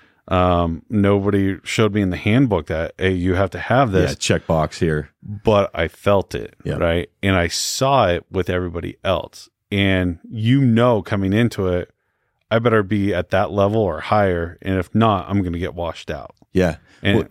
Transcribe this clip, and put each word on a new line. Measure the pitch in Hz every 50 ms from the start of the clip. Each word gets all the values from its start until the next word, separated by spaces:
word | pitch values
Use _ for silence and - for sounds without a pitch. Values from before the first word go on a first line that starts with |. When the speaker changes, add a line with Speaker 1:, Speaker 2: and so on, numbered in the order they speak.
| _ _ _ _ _
Speaker 1:
Um, | - 92 90 90 90 87 87 87 82 82 73 _ -
nobody | 113 104 98 101 101 101 98 104 101 98 98 98 95 - -
showed | - - 123 110 104
me | 101 107
in | 101 92
the | 87
handbook | 80 - 107 110 131 143 113 98 82 78 -
that, | 80 80 82 71 -
"Hey, | - 92 95
you | 95 90 87 92 87
have | 95 98 90
to | - 85
have | - - 113 135 139 107
this." | 95 92 87 69
Speaker 2:
Yeah, | 71
check | - - - 87 80 -
box | - 82 80 76 - - -
here. | 90 80 78 76 73 - _ _
Speaker 1:
But | - 92 104 101 - 113 104 101 98 - -
I | - 85 82
felt | - _ - 101 101 95 90 _ -
it, | 62 52 - _ _ -
Speaker 2:
Yeah. | - 73 76
Speaker 1:
right? | 87 85 85 87 - - _ -
And | - 95 95
I | 90 - -
saw | - - - - - - 131 135 139 127 107 90
it | 87 78 - _
with | 95 95 90 -
everybody | 90 90 92 87 85 85 - - - _ -
else. | 95 90 - - - _ - - _ _ _ _ -
And | 101 98 98 95 95 92 92 90 85 - - -
you | 127 113 107 117 135 139
know, | 135 120 110 117 120 127 117 101
coming | 82 - 110 98 95 95 101
into | 113 120 110 - 107 95
it, | 92 90 90 - _ _ _ _ _ _ _ _ _ _ _ _ -
I | 113 113
better | 113 120 110 110
be | 101 92 107 101 98 101
at | 87 87 87 -
that | 98 95 101 73
level | 98 101 98 101 107 113
or | 104 90 76 -
higher. | - - 107 107 101 95 87 85 82 87 87 -
And | - 95 95 92
if | 87 - -
not, | 110 113 110 101 90 - -
I'm | 98 101
gonna | 90 87 85 85
get | 90 73 73
washed | 87 87 80 - - - -
out. | 76 69 53 - - _ _ _ -
Speaker 2:
Yeah. | 92 90 82 73 - _ _ _ _
Speaker 1:
And | - 101 104 110
Speaker 2:
Well, | - -